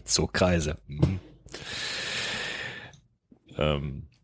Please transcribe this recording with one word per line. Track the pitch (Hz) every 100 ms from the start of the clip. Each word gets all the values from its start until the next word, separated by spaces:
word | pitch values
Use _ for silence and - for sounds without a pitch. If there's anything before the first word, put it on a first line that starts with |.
| -
Zog | - 80
Kreise. | - 90 85 73 73 -
Hm. | 73 87 92 - - - - - - - - - - - - - - - - - - _ _ _ _ - -
Ähm, | 76 71 71 67 - _